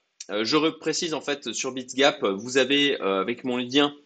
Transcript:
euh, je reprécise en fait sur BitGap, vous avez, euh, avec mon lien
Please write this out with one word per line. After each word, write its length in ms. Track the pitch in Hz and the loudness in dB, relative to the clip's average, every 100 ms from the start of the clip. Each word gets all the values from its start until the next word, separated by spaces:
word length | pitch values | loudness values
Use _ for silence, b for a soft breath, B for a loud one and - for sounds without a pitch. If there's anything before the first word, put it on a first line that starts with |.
| _ - - | _ -20 -6
euh, 140 | 101 | -4
je 140 | 110 156 | 0 2
reprécise 560 | 160 156 160 151 175 | 2 0 -4 -2 -2
en 80 | 147 | -4
fait 320 | - 139 120 | -4 -6 -6
sur 180 | 107 135 | -6 -6
BitGap, 520 | 127 123 123 139 147 | -8 -6 2 2 4
vous 340 | 135 98 120 131 | -2 -2 0 2
avez, 440 | 127 143 143 - | 4 4 2 0
euh, 200 | 98 95 | 0 0
avec 240 | 95 123 131 | -2 -4 -4
mon 100 | 123 | -4
lien 400 | 123 135 143 147 | 0 2 2 0